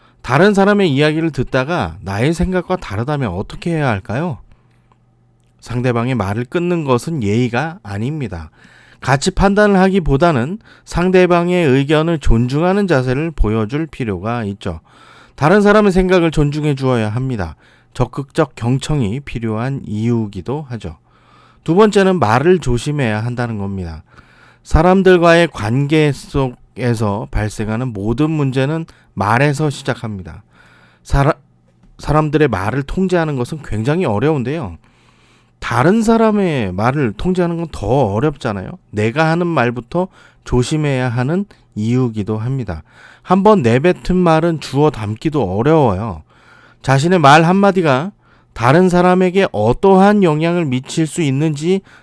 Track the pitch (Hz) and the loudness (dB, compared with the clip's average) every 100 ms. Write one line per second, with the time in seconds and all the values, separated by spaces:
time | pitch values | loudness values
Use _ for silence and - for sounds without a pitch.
0 | _ _ - 131 196 196 196 208 190 135 | _ _ 0 4 4 4 4 4 2 2
1 | 151 156 165 147 123 131 131 170 92 82 | 0 0 -2 -4 -4 -2 -2 -2 -4 -8
2 | 95 98 135 165 180 185 170 185 - 101 | -8 -2 -2 0 -2 -2 -4 -6 -6 -6
3 | 120 147 123 175 208 143 170 165 143 101 | -4 -4 -4 -6 -8 -8 -6 -2 -2 -2
4 | - 110 175 120 - _ _ _ _ _ | -4 -6 -6 -8 -16 _ _ _ _ _
5 | _ _ _ _ _ _ - 117 123 117 | _ _ _ _ _ _ -10 -4 -2 -2
6 | 120 127 95 104 123 175 175 175 143 123 | -2 -2 -2 -4 -4 -4 -2 -2 0 -2
7 | 160 160 101 107 123 120 160 175 104 101 | -2 -4 -2 0 0 -2 -6 -10 -10 -8
8 | 117 156 120 87 78 _ - _ _ _ | -6 -6 -8 -10 -14 _ -20 _ _ _
9 | - 135 - - 196 202 214 196 190 190 | -2 0 0 2 2 4 4 4 4 2
10 | 147 139 170 143 127 202 - - - - | 2 2 2 2 -2 -6 -14 -20 -8 -2
11 | 180 185 180 175 170 180 160 131 139 151 | 2 4 4 2 2 0 2 2 2 0
12 | 160 165 - 117 123 143 175 196 202 143 | 0 0 2 2 2 0 0 0 2 0
13 | 127 127 165 156 107 110 107 139 160 - | 0 -2 -4 -2 0 0 -2 -4 -6 -6
14 | 120 92 101 120 104 98 101 82 - _ | -6 -6 -6 -6 -6 -8 -8 -10 -12 _
15 | - - - - 147 208 202 208 208 180 | -20 -20 -20 -2 2 4 6 4 4 2
16 | 185 185 165 156 147 147 151 139 131 123 | 2 2 2 2 0 0 -2 -2 0 0
17 | 107 110 131 117 85 76 _ _ _ - | -2 -2 -4 -4 -6 -10 _ _ _ -6
18 | - - 139 - 147 - 117 131 - 151 | -6 -6 -6 -2 -2 -2 -4 -4 -2 -2
19 | 107 120 143 120 113 110 127 139 - 104 | -2 -4 -8 -8 -6 -4 -6 -8 -8 -4
20 | 113 120 107 98 87 139 143 120 92 78 | -2 -2 -2 -8 -8 -8 -10 -12 -12 -16
21 | _ _ _ _ _ _ - 170 214 196 | _ _ _ _ _ _ -2 4 4 4
22 | 190 185 110 113 156 185 131 120 - 147 | 2 2 2 2 2 2 2 -2 -2 -2
23 | 123 107 117 123 120 110 98 98 87 80 | -2 -2 -4 -4 -6 -6 -6 -8 -8 -12
24 | - _ _ _ _ _ - - 175 190 | -18 _ _ _ _ _ -2 2 4 4
25 | 185 180 170 165 165 - 107 123 143 156 | 6 6 6 4 2 -2 -2 -2 0 2
26 | 151 139 - 143 131 123 _ - 123 113 | 2 -2 -6 -4 -4 -6 _ -6 -4 -2
27 | 110 101 139 107 104 - 107 110 127 104 | -2 -4 -4 -4 -4 -6 -6 -4 -6 -6
28 | 101 117 156 156 139 131 135 160 165 - | -4 0 0 0 -2 0 -2 -4 -8 -16
29 | _ - 98 117 147 139 156 139 - 123 | _ -4 0 4 2 2 -2 -4 -6 -6
30 | 113 101 87 80 - _ _ _ _ _ | -8 -10 -12 -18 -20 _ _ _ _ _
31 | - 139 139 - _ _ _ _ _ - | -4 0 0 -2 _ _ _ _ _ -10
32 | - 151 156 151 151 98 101 139 139 - | -2 0 2 2 0 0 -4 -6 -6 -4
33 | 190 180 160 139 120 160 151 107 110 160 | -2 0 -2 -4 -6 -8 -8 -4 -2 -2
34 | 165 104 139 156 120 160 113 82 _ _ | -2 0 0 -2 -4 -6 -10 -14 _ _
35 | _ _ _ _ _ - - 117 139 220 | _ _ _ _ _ -14 -6 0 2 2
36 | 220 226 220 208 185 143 101 90 113 139 | 2 2 2 2 0 -2 -4 -2 -2 0
37 | 127 95 180 185 170 170 170 - 101 131 | -2 -2 -4 -2 -2 -4 -8 -8 -2 0
38 | 117 101 147 143 123 101 92 185 _ 104 | 0 0 -2 -2 -6 -6 -10 -16 _ -4
39 | 107 127 160 165 175 160 120 120 113 170 | -2 0 0 0 -2 0 -2 -4 -6 -4
40 | 185 _ - _ - 123 120 156 147 131 | -6 _ -20 _ -4 -2 0 -2 -2 -2
41 | 127 117 127 175 202 _ _ - 107 123 | -2 -2 -2 -2 -4 _ _ -6 -2 0
42 | 127 110 98 110 117 135 110 80 - _ | 0 -4 -6 -6 -4 -6 -6 -10 -12 _
43 | - - - 190 202 208 120 120 165 175 | -20 -12 -2 2 4 4 4 2 2 0
44 | - 180 175 160 170 160 - 131 151 139 | 0 2 2 2 0 -2 -4 0 0 0
45 | 104 110 165 147 101 95 127 160 131 92 | -6 -6 -4 -2 -2 0 2 4 2 0
46 | 113 82 - _ _ - _ _ - 135 | -4 -10 -14 _ _ -20 _ _ 0 2
47 | 165 185 143 151 165 190 196 185 160 131 | 2 4 6 6 6 4 2 2 2 0
48 | 180 - _ _ _ - 113 151 185 175 | -2 -10 _ _ _ -2 4 6 6 4
49 | 180 180 185 185 190 - 107 127 196 190 | 4 4 2 2 0 0 0 2 4 6
50 | 196 208 185 151 165 175 160 127 131 - | 6 4 2 2 0 0 -2 -4 -4 -4
51 | 160 - 151 135 160 143 160 190 - - | -4 -2 -2 0 -2 -2 -2 -2 -4 -20